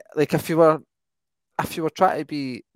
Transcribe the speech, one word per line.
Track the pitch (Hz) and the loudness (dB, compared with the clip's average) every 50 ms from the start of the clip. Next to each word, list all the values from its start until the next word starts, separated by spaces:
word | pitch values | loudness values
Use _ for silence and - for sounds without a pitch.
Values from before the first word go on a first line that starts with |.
| - _ - | -4 _ -2
like, | 151 147 - 170 | -2 0 0 0
if | 147 - - | -2 -2 0
you | 160 | 2
were, | 160 165 156 156 147 - _ _ _ _ _ _ _ _ _ _ _ _ _ _ - | 4 4 4 4 2 -4 _ _ _ _ _ _ _ _ _ _ _ _ _ _ -8
if | 156 - - | -8 -6 -6
you | 175 160 | -6 -6
were | 156 | -4
trying | - - 190 185 - 151 | 0 2 2 2 2 0
to | 151 | -6
be | - 156 147 139 131 123 - - _ _ | -6 -8 -8 -6 -8 -8 -10 -14 _ _